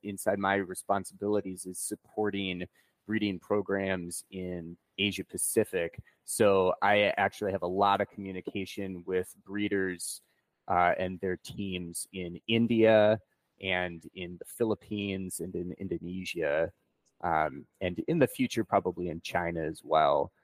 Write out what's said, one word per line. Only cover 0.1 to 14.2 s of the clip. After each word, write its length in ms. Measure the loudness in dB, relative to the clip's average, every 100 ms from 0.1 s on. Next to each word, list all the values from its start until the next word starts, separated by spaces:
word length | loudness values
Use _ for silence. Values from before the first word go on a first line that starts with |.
| -4 -2 0
my 180 | 2 2
responsibilities 1120 | 0 -4 -2 -2 -2 -4 0 0 0 -8 -10
is 120 | -8
supporting 840 | -8 -8 _ -2 0 0 -2 -4 -8 _ _ _ -4
breeding 320 | 0 0 -2
programs 840 | 0 0 0 -2 0 -2 -4 -10 -10
in 460 | -8 -6 -6 -10 -14 _ -2
Asia 260 | 0 0
Pacific. 760 | -6 -6 0 2 2 0 -2 -6 -18 _
So 500 | -6 4 6 6 4 4
I 220 | 4 4 4 2
actually 360 | 0 0 -2
have 100 | -2
a 40 | -2
lot 360 | 2 2 2
of 60 | 0
communication 920 | -6 -10 -8 -8 -6 -6 -8 -8 -8 -2
with 280 | -2 -2 -8
breeders, 760 | -8 -4 0 0 0 -4 -8 -12 _ _ _ _ 0
uh, 240 | 4 4 4
and 200 | -2 -2
their 160 | -4 -4
teams 720 | -6 -8 -6 -6 -8 -10 -10
in 260 | -10 -8 -8 0
India 720 | 2 4 6 8 8 6 4 -2 _ _ -8
and 440 | -4 -2 -4 -8 -14
in 220 | -12